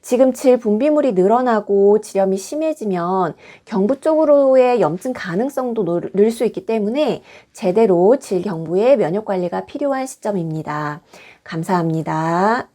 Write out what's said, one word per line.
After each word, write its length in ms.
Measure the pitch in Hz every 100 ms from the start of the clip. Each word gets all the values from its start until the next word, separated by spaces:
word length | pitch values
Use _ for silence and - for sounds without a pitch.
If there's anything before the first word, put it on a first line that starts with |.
| -
지금 260 | 240 262
질 240 | 254 262 247
분비물이 580 | 226 214 285 302 277
늘어나고 840 | 185 185 233 254 220 208 202 202 208
지렴이 360 | - 196 190 190
심해지면 960 | - 294 320 302 214 180 170 190 170 - - -
경부 340 | - 214 208 269
쪽으로의 840 | 311 311 311 285 269 262 247 247
염증 320 | 160 175 262
가능성도 720 | 247 190 175 262 277 254 226
늘-, 260 | 170 175 -
늘 160 | 190 214
수 140 | 226
있기 200 | 226 -
때문에 600 | - 226 202 254 294 170 _ - _
제대로 640 | - 185 190 226 175 185 285
질 260 | - 185
경부의 560 | 196 165 160 180 233 269
면역 260 | 160 190
관리가 420 | 214 185 180 185 190
필요한 400 | 285 285 262 262
시점입니다. 920 | - 214 202 165 156 151 147 151 147 _ - - _
감사합니다. 1300 | - 165 170 180 165 160 160 156 160 170 202 226 -